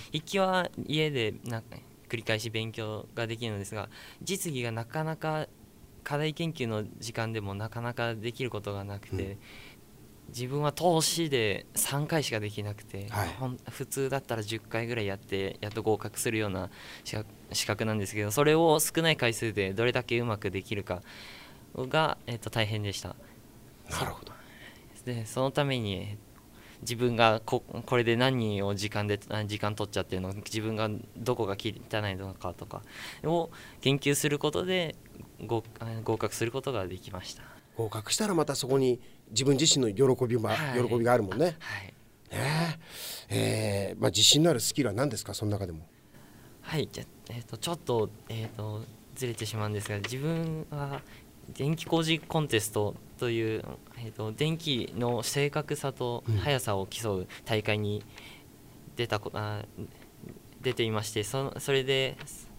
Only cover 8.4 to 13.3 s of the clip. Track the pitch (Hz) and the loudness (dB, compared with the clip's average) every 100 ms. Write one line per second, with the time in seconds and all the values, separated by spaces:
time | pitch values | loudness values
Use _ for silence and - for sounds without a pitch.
8.4 | 127 104 101 101 101 101 - 95 95 101 | -4 -4 -4 -4 -6 -8 -6 -4 -4 -6
9.4 | - - - - - - - - - 117 | -14 -18 -18 -20 -20 -20 -20 -20 -14 -8
10.4 | 123 143 147 143 170 160 156 - 165 135 | -4 0 0 4 6 6 4 2 2 4
11.4 | 110 95 - - - 139 147 165 135 113 | 4 2 -2 -2 0 0 2 2 2 0
12.4 | 104 107 104 104 - 98 104 107 92 | -2 -4 -6 -6 -10 -10 -6 -2 -2